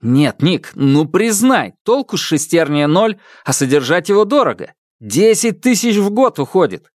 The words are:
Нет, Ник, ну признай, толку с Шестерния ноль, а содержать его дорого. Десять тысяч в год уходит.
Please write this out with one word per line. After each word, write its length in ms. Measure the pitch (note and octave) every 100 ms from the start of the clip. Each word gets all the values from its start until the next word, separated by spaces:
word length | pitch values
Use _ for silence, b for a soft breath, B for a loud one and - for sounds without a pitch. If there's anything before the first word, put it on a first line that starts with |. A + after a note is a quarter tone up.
Нет, 400 | A2 C3 D3 -
Ник, 300 | D#3 F3 -
ну 320 | - C#3 C#3 D#3
признай, 680 | E3+ A3 G#3 A#3+ B3+ A2+ -
толку 340 | - A#3+ C4+ F#3
с 40 |
Шестерния 680 | - D#3 - E3+ D#3 D3 D3
ноль, 320 | D#3 A3 G3+ b b -
а 80 |
содержать 560 | C3 C3+ C#3+ B2+ E3+ E3+
его 160 | G3+ G#3
дорого. 480 | C#4+ A3+ G#2+ - - _ _
Десять 640 | A2 A2+ G#3+ A3 A#3 G#3
тысяч 340 | - A#3+ A#3+ G#3
в 120 | G3+
год 300 | G#3 C4 -
уходит. 520 | C#3 F#3+ E3 F#2 _